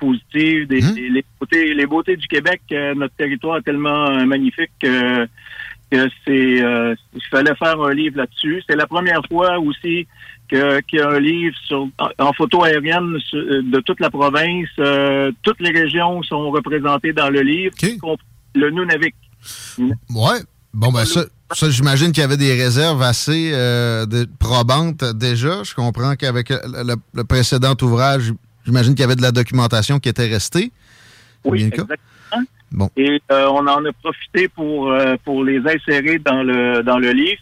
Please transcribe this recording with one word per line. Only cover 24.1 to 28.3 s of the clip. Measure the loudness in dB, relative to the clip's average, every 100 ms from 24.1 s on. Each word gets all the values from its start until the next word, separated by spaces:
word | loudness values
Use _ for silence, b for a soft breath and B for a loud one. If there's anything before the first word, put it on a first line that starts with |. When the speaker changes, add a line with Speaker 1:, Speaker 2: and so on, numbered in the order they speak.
| -2 -2 -2
Speaker 2:
probantes | 0 2 2 2 0 -2
déjà. | -4 -2 -2 0 -2 -4
Je | -6
comprends | -4 -4 -2 -2 -2
qu'avec | -2 -2 -2
le, | -6 -6 -8
le, | -4 -6 -6
le | -6
précédent | 0 2 2 2 2 2
ouvrage, | 2 2 2 2 -2